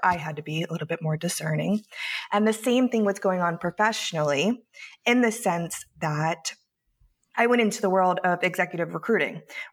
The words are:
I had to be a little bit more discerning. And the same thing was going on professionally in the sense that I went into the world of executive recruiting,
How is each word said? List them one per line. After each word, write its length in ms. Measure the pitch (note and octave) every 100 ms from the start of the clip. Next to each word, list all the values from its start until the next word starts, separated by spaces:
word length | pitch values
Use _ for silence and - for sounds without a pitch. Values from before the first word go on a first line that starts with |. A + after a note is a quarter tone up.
| F#3
I 100 | F3
had 200 | D#3 D3+
to 60 |
be 200 | D#3 D#3
a 80 | E3+
little 160 | E3 D#3+
bit 160 | E3
more 140 | D#3 D#3
discerning. 640 | F3 - D#3 D#3 D#3+ G#3+ - - - - -
And 140 | G#3 G#3+
the 60 |
same 360 | G#3+ B3+ B3 B3+
thing 160 | A3+
was 140 | G#3 G3+
going 220 | G3+ F#3
on 180 | E3+ E3+
professionally 1040 | F3 - G#3+ A3 - D#3+ D3+ C#3 F3+ B3 _ - - -
in 180 | - B3
the 100 | A#3
sense 520 | A3 G3 E3+ E3+ - - _
that 520 | D#3+ D3+ D#3+ E3+ - - _ _ _ _ _ _ _ -
I 100 | A#3+
went 140 | A#3+
into 180 | A3 -
the 100 | G3
world 300 | F#3+ F#3 F3+
of 220 | F#3 F3
executive 500 | F3+ E3+ F3 E3+ E3
recruiting, 480 | E3+ - G#3+ C#3+ D#3 - - -